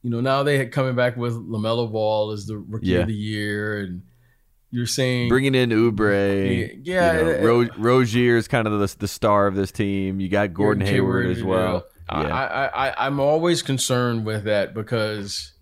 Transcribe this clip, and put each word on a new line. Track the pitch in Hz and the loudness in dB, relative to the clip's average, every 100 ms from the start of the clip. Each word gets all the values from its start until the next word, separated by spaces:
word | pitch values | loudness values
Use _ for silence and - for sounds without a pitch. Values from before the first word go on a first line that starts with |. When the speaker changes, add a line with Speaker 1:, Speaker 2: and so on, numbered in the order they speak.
Speaker 1:
you | 123 | -4
know, | 117 | -2
now | 127 135 | 0 2
they | 143 139 | 2 0
had | 127 | 0
coming | - 131 123 | 0 0 2
back | 123 120 | 2 0
with | 120 | -4
LaMelo | 117 90 110 110 117 117 | -4 -6 -4 0 0 -2
Ball | 110 107 107 107 | 0 0 0 -2
as | 107 101 | -4 -8
the | 104 | -10
rookie | 95 107 95 | -8 -4 0
Speaker 2:
Yeah. | 90 | 2
Speaker 1:
of | 107 | 0
the | |
year, | 107 107 107 104 104 104 104 | -4 -4 -4 -4 -4 -4 -6
and | 98 90 - _ _ _ _ _ _ | -6 -10 -14 _ _ _ _ _ _
you're | 123 120 | -6 -4
saying | - 127 123 120 | 0 0 0 2
Speaker 2:
Bringing | 127 135 131 | 2 4 2
in | 123 | 2
Oubre, | 110 117 104 107 101 101 98 95 120 110 | 4 2 2 2 2 2 2 0 0 -4
Speaker 1:
Yeah, | - | -8
yeah, | 143 185 170 160 | -4 2 2 2
Speaker 2:
you | 165 | 0
know, | 151 | 2
Speaker 1:
uh, | |
Speaker 2:
Ro-, | 110 120 120 - | 4 4 2 0
Rozier | 113 127 120 117 123 117 | 2 4 4 2 4 2
is | 107 | 2
kind | 127 110 | 0 0
of | 104 | 0
the, | 101 - | -2 -2
the | 101 | -8
star | - 110 104 101 | 0 2 4 2
of | 95 | 0
this | 95 | -4
team. | - 101 98 95 95 | -2 -2 0 -2 -4
You | 92 | 0
got | 98 101 | 0 0
Gordon | 85 104 104 | 0 2 2
Speaker 1:
Gordon | 98 | 2
Speaker 2:
Hayward | 127 123 120 120 | 2 2 0 0
Speaker 1:
Hayward, | 117 | -2
Speaker 2:
as | |
Speaker 1:
you | 104 | 0
Speaker 2:
well. | 92 92 | 0 0
Speaker 1:
know. | 90 - _ - | -2 -6 _ -8
I, | 76 | -4
Speaker 2:
Yeah. | 76 123 | -2 -2
Speaker 1:
I, | 135 | -4
I, | 120 139 - 135 | -2 -4 -2 -4
I, | - 131 | -2 -2
I'm | 143 | 0
always | 139 156 170 165 | 2 2 2 0
concerned | - 131 - 123 123 117 110 | -2 -4 0 0 2 0 -2
with | 110 104 | -4 0
that | 104 95 | 0 0
because | 110 107 120 107 107 101 - - _ | -4 -4 -2 -2 -4 -8 -10 -12 _